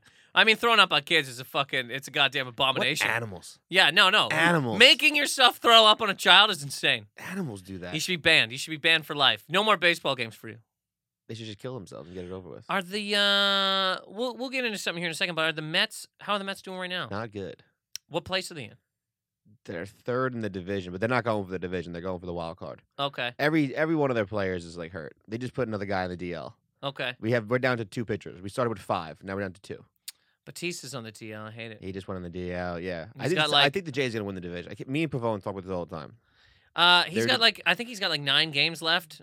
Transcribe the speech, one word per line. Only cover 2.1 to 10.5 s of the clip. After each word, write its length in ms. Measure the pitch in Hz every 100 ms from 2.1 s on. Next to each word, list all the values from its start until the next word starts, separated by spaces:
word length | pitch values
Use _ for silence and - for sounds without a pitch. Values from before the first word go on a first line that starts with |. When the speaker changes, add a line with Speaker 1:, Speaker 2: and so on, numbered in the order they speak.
Speaker 1:
goddamn 340 | 143 139 139 127
Speaker 2:
What 60 |
Speaker 1:
abomination. 560 | 113 131 131 131 151 107
Speaker 2:
animals? 500 | 113 113 90 - - _
Speaker 1:
Yeah, 220 | 180 165
no, 200 | 175 190
no. 180 | 208 131
Speaker 2:
Animals. 500 | 156 170 170 123 147
Speaker 1:
Making 380 | 254 320 302 294
yourself 400 | 277 - 254 -
throw 300 | - 226 214
up 140 | 214
on 80 | 214
a 60 |
child 360 | 185 196 180 214
is 120 | 170
insane. 440 | 139 - 156 123 107 - -
Speaker 2:
Animals 300 | 190 160 101
do 160 | 92 95
that. 160 | 87
Speaker 1:
You 40 | 156
should 120 | 156
be 40 | 180
banned. 360 | 165 156 113
You 60 | 123
should 120 | -
be 60 | 156
banned 300 | 160 160 151
for 100 | 147
life. 280 | 131 107 -
No 160 | 180
more 120 | 214 190
baseball 380 | 175 165 151
games 220 | 127 113 -
for 100 |
you. 100 | 113